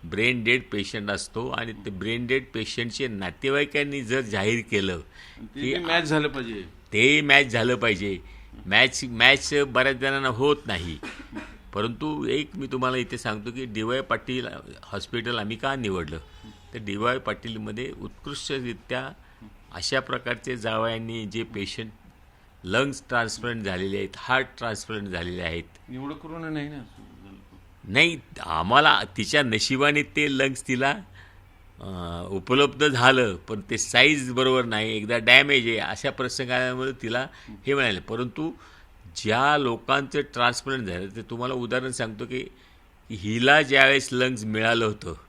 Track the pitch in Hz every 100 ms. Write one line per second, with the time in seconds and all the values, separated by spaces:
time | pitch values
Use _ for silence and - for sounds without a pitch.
0 | 85 95 117 127 113 127 120 107 98 113
1 | 104 98 - - 123 127 117 107 101 95
2 | 101 117 120 131 123 113 107 - 117 110
3 | 135 104 95 85 135 139 147 147 143 139
4 | 117 127 120 101 101 117 110 104 98 87
5 | 78 - - - 110 135 131 170 170 170
6 | 160 156 151 135 117 107 87 - - 104
7 | 123 147 147 139 139 113 113 123 117 101
8 | 101 92 - - - - - 104 131 -
9 | 131 113 123 139 - 147 143 123 131 131
10 | 135 139 135 113 139 143 - 95 87 76
11 | - - - - - - - 101 110 113
12 | 151 151 131 127 147 185 135 131 127 127
13 | 120 120 117 107 107 120 131 107 110 127
14 | 131 113 - 127 120 - - - - 101
15 | - 120 113 120 104 113 135 135 113 92
16 | 80 78 - - - - - 120 104 101
17 | 117 127 110 104 117 110 107 104 131 -
18 | - - - 143 - 139 123 107 - 127
19 | 135 165 - - 107 - - - - 135
20 | 131 127 123 120 - 123 110 110 113 113
21 | 113 113 110 110 113 113 98 - 110 -
22 | - - - - - - 90 107 139 135
23 | - 123 113 - 120 117 101 90 95 98
24 | 95 - - 131 131 - 120 107 - 110
25 | 101 90 87 90 85 82 82 - - 127
26 | 139 151 160 165 160 156 147 147 - -
27 | - - 98 95 - - - - - 104
28 | 170 160 - - - 80 85 127 151 117
29 | 101 - 104 147 135 110 - 131 143 147
30 | 143 - 147 135 135 127 - 127 135 160
31 | 185 - - - - - - - 98 92
32 | 87 85 90 98 92 127 143 123 151 131
33 | 123 131 120 87 - 107 95 113 - 120
34 | 135 147 127 123 131 131 117 107 110 110
35 | 104 117 113 123 143 139 117 110 82 -
36 | 139 - 127 - 127 127 127 127 131 123
37 | 113 120 131 - - 110 - 139 123 95
38 | - 113 127 - 156 - - - - -
39 | - - 104 113 139 147 135 113 - 135
40 | 139 147 143 - 120 120 - 135 107 90
41 | 95 104 107 117 123 131 120 127 127 120
42 | 117 107 123 127 - - - - - _
43 | - 82 98 113 127 151 143 139 135 139
44 | 131 123 127 123 107 107 110 117 110 101
45 | 90 82